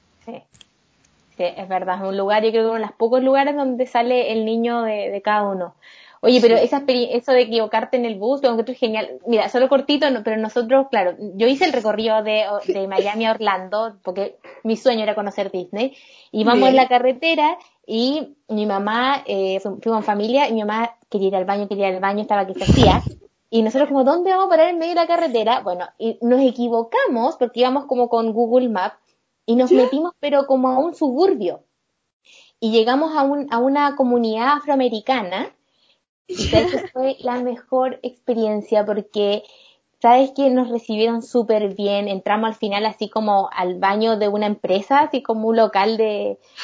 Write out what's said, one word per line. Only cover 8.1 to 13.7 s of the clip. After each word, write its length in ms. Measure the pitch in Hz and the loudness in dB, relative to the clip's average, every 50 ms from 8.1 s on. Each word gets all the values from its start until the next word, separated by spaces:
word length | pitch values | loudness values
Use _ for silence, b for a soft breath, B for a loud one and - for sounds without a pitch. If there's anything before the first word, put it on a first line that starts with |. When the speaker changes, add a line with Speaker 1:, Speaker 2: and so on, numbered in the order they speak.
| 214 | -4
Speaker 1:
bus, 260 | 185 208 247 285 277 | -4 -2 -2 0 2
lo 100 | 277 240 | 0 0
encuentro 220 | 226 226 226 262 240 | 0 0 -2 -4 -4
genial. 420 | - 247 220 220 214 - - 127 127 - | -4 -2 -2 -2 -2 -6 -8 -10 -10 -4
Mira, 220 | 233 233 208 - 202 | 0 0 0 0 0
solo 200 | - 240 262 254 | 0 2 2 4
cortito, 400 | 277 269 277 - 294 277 311 277 | 2 2 2 2 0 2 2 0
no, 100 | 254 220 | 0 0
pero 140 | 208 226 220 | -2 -4 -2
nosotros, 500 | 220 220 214 - 240 226 226 269 269 269 269 | -2 -4 -4 -2 -2 0 2 4 2 2 2
claro, 280 | 240 208 185 180 - - 208 196 180 | 0 0 0 0 -2 -6 -10 -8 -2
yo 140 | 196 226 254 | 2 2 2
hice 160 | 277 269 370 | 4 2 0
el 80 | 320 | 0
recorrido 500 | 277 240 208 214 214 214 220 226 220 220 | 0 0 0 -2 -2 0 0 0 0 0
de, 220 | 208 214 214 214 208 202 208 202 - - | 0 0 0 0 0 -2 -4 -4 -4 -4
de 180 | - 196 190 | -4 -4 -4
Miami 400 | 196 190 190 196 202 214 220 226 | -4 -2 -2 -2 -2 -2 -2 -2
a 60 | 220 | -2
Orlando, 640 | 220 220 214 202 190 185 185 185 | -2 0 0 -2 -2 -2 -4 -6